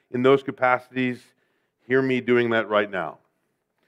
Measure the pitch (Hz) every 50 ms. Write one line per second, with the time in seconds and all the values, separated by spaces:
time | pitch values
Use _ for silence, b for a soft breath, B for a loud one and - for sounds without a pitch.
0 | _ _ - 123 127 131 139 139 - - 127 - 127 127 123 123 - _ - 131
1 | 127 127 123 117 - _ _ _ _ _ _ _ _ _ _ _ _ - 127 131
2 | 131 131 127 127 113 113 123 120 120 117 113 110 107 98 107 104 104 101 98 92
3 | 82 76 - _ _ _ _ _ _ _ _ _ _ _ _ _ _